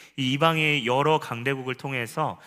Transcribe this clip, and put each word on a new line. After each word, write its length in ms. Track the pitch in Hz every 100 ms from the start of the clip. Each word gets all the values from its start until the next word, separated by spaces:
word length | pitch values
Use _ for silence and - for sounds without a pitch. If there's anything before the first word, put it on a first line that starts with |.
| - -
이 160 | 131
이방의 540 | 139 165 160 156 147 117
여러 320 | 127 147 156
강대국을 560 | - 117 123 135 127
통해서 640 | 127 143 131 113 - 143 101